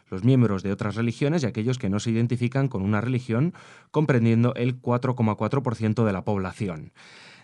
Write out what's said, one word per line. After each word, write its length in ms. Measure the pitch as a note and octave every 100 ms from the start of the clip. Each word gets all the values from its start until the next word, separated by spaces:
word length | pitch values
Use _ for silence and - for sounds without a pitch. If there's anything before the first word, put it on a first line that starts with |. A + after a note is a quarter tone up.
| _
los 140 | F#2+
miembros 400 | A2 C3 A2+ F#2+
de 80 | F#2+
otras 240 | G2 G#2 G2+
religiones 480 | A#2 A2+ C#3+ E3+
y 20 | A#2+
aquellos 320 | G#2 A2 B2+
que 120 | G2
no 100 | G2+
se 100 | A#2
identifican 560 | A2+ A#2+ A#2+ A#2+ C3+ C3+
con 160 | G2+
una 180 | F#2+ G#2
religión, 540 | A#2 B2+ B2 A2+ E3 - - - _
comprendiendo 640 | D3+ D3+ B2+ A2+ A2+ A#2+ A#2+
el 220 | B2 B2+
cuatro 340 | A#2+ A#2+ B2+
coma 220 | B2 A2+ G#2
cuatro 260 | G#2+ C#3
por 140 | B2+ A2+
ciento 280 | A2 G#2+
de 80 | A2+
la 120 | F#2+
población. 680 | F2 G2+ F#2+ - G#2 D#2+ D2 - - - - -